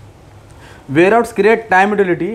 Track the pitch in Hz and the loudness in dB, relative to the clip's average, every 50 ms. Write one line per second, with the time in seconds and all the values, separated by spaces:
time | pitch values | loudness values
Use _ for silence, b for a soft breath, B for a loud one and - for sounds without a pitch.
0 | - - - - - - - - - - B B B B B B B - 131 156 | -20 -20 -20 -20 -20 -20 -20 -20 -20 -20 B B B B B B B -4 0 2
1 | 175 196 220 233 226 226 - - 196 214 226 220 220 - 185 185 196 208 214 196 | 2 4 2 0 0 -2 -4 -2 0 2 0 0 0 0 0 2 2 2 0 -2
2 | 196 180 170 147 165 196 226 | -2 -2 -2 -4 -4 -8 -8